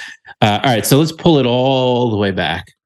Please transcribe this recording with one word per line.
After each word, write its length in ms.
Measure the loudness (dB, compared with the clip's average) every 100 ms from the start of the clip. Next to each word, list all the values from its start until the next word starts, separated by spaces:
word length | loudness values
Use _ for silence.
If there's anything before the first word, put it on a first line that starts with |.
| -18 -20 -16 -2
Uh, 200 | -2 0
all 60 | 0
right, 100 | 0
so 140 | 2 2
let's 140 | 2
pull 260 | 0 2 2
it 80 | 2
all 640 | 0 0 0 0 0 0
the 60 | 0
way 140 | -2
back 360 | -2 -4 -6 -10 _